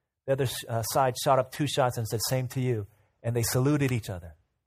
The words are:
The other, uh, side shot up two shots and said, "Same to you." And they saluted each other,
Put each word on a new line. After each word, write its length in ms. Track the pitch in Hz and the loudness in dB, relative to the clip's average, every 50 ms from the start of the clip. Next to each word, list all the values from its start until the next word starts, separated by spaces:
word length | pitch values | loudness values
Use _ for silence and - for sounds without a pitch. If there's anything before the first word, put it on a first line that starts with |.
| _ _ _ _ - | _ _ _ _ -2
The 80 | - 135 | -2 0
other, 140 | 135 139 120 - - - - | 0 0 -2 -2 -4 -6 -4
uh, 160 | 120 117 110 | -4 -2 -2
side 320 | - - - 131 131 127 - - | 0 2 2 2 2 2 0 2
shot 160 | 147 135 131 | 4 4 4
up 120 | 127 - | 2 0
two 160 | - - 156 135 | -2 -4 -2 -2
shots 300 | - - 135 123 123 120 | 0 2 0 0 0 -2
and 100 | 113 107 | -4 -4
said, 140 | - 110 - - | -4 -4 -2 -2
"Same 180 | 135 131 127 123 | -2 -2 -2 -2
to 120 | - 131 | -4 -2
you." 260 | 127 127 123 110 101 - _ _ _ _ _ _ | 0 0 0 -2 -4 -8 _ _ _ _ _ _
And 140 | - 117 120 | -6 -2 0
they 80 | 120 113 | 0 0
saluted 480 | - - 127 127 143 151 147 139 131 | 2 2 2 4 4 4 4 2 2
each 180 | 127 117 - - | 0 0 -4 -6
other, 260 | 98 87 85 82 78 _ _ _ _ _ _ | -10 -10 -10 -14 -18 _ _ _ _ _ _